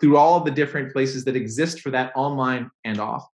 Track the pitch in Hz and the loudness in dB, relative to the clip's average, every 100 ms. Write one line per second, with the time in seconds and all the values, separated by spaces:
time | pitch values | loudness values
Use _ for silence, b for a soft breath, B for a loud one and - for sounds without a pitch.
0 | 147 143 160 170 135 139 - 147 131 135 | 6 6 6 4 2 -2 -2 -4 -6 -2
1 | 135 135 131 127 110 113 165 - 139 127 | -2 -2 -4 -4 -4 -4 -4 -4 -4 -4
2 | 127 131 139 139 127 123 120 _ 110 107 | -4 -4 -4 -2 -2 -4 -6 _ -8 -6
3 | 110 127 - | -6 -8 -12